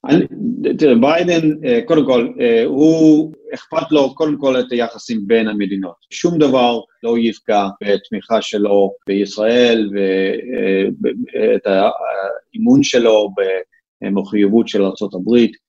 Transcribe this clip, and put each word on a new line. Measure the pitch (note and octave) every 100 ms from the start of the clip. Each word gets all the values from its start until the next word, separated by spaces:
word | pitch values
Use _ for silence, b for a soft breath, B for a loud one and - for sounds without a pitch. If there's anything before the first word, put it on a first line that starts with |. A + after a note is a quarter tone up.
| -
אני, | D#3+ - - - - - C3+
תראה, | D3+ A#2
ביידן, | C3+ E3 F3+ E3+ D#3 D3+ C#3+
אה, | A#2 -
קודם | D#3+ C3
כל, | B2 B2 -
אה, | B2 A2+
הוא, | C3 C#3 D#3 D#3+ D#3 D3+ D#3+ - -
אכפת | B2+ - D#3+ -
לו | D3+ C3+ C3+
קודם | D#3 D3
כל | C#3 B2+
את | B2+
היחסים | A#2+ A2+ G#2+ - A2+ G2+
בין | A2+ G#2+
המדינות. | G#2 G2 G2 F#2 - _
שום | - E3+ E3+
דבר | C#3+ B2+ B2 A#2 - _
לא | A#2 A#2
יפגע | A#2 G#2 - G#2 G2 G2
בתמיכה | G#2 G2 - G#2 - A2+
שלו | - G#2+ G#2 G2+ F#2+ G2 -
בישראל, | G2 G2 G#2+ A2 A#2+ A#2+ A2+ G2+
ו-, | G2 F#2+ F#2+ F#2+ - - -
אה, | F#2+ F#2+ G2+ -
ב-, | - - - - A2 G2+
את | G#2
ה-, | F#2+ G#2 - - G2 G2 - _ A2+
האמון | A#2 C3+
שלו | C#3 B2 A2+ G#2+ G2+ G2 F#2+ F#2 - _ _ _
במחויבות | G#2 G2 G2 G#2 G2+ A2+ A2+
של | G#2
ארצות | G2 - G2+
הברית | F2+ F#2+ A#2+ A2+ -